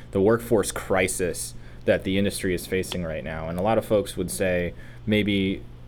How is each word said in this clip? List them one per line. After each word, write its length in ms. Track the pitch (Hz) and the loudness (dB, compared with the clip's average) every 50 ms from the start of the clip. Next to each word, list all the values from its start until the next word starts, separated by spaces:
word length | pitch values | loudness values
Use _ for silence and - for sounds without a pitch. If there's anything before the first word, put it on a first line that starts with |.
| - - | -12 -2
the 100 | - 98 | 2 4
workforce 500 | 95 107 117 113 - - 120 101 95 - | 6 6 4 4 4 2 2 4 4 0
crisis 840 | - - - - 98 92 95 92 - - 90 82 - - - - - - - - - - - | -4 -6 -2 2 2 4 4 2 2 0 -2 -2 -2 -4 -8 -10 -10 -14 -14 -14 -16 -2 2
that 180 | 110 92 87 - | 2 2 4 2
the 140 | 98 95 | 2 2
industry 360 | 98 101 98 - - - 92 90 | 2 2 2 0 0 0 0 0
is 140 | 85 - | -2 -2
facing 360 | - 95 92 87 - - 92 85 | -2 -2 -2 -2 -2 -4 -4 -4
right 200 | 80 78 76 65 | -4 -6 -6 -6
now. 260 | 78 78 80 80 80 | -6 -6 -6 -6 -4
And 80 | 87 | -2
a 40 | 90 | 0
lot 160 | 95 110 113 | 0 2 2
of 80 | 107 101 | 2 2
folks 300 | - 110 101 98 - - | 2 2 2 2 0 -4
would 140 | 107 90 87 | -4 -4 -4
say 440 | - - 98 92 90 87 87 82 - - - - - - - | -2 -2 0 2 2 0 0 -2 -4 -8 -14 -16 -16 -8 -2
maybe 560 | 110 107 104 98 104 101 98 95 98 98 - - - - - - | 2 2 2 4 2 2 2 2 0 -2 -4 -8 -12 -16 -18 -18